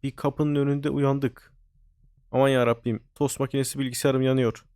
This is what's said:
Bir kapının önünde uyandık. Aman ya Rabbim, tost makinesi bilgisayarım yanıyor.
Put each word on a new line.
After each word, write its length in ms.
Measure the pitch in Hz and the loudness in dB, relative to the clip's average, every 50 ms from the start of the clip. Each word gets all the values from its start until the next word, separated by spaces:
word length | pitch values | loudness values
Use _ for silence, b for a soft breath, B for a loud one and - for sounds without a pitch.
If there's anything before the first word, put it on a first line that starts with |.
| - | -6
Bir 140 | 139 - | -8 -8
kapının 380 | - - 147 135 - 156 151 147 | -2 -4 -4 0 0 0 0 2
önünde 360 | 143 143 139 143 143 139 147 | 0 0 0 0 0 -2 -2
uyandık. 600 | 135 143 139 139 139 139 139 127 - - - - _ _ _ _ _ _ _ _ _ _ _ _ _ _ _ _ - | -2 0 0 0 0 0 0 -2 -4 -4 -20 -20 _ _ _ _ _ _ _ _ _ _ _ _ _ _ _ _ 0
Aman 160 | 127 135 139 | 2 2 4
ya 180 | 135 127 123 | 4 2 2
Rabbim, 360 | 117 117 117 - 120 113 104 - _ _ | 2 0 0 -2 -4 -4 -4 -6 _ _
tost 260 | - 147 139 - - | -2 -2 -2 -2 -2
makinesi 380 | 143 131 - 139 135 - - 139 | -6 -2 -2 -2 -2 -2 -4 -4
bilgisayarım 440 | 139 127 123 - - 143 131 131 131 | -6 -4 -4 0 0 2 2 2 2
yanıyor. 420 | 131 131 131 127 117 110 - - _ _ | 2 2 2 2 0 -2 -4 -12 _ _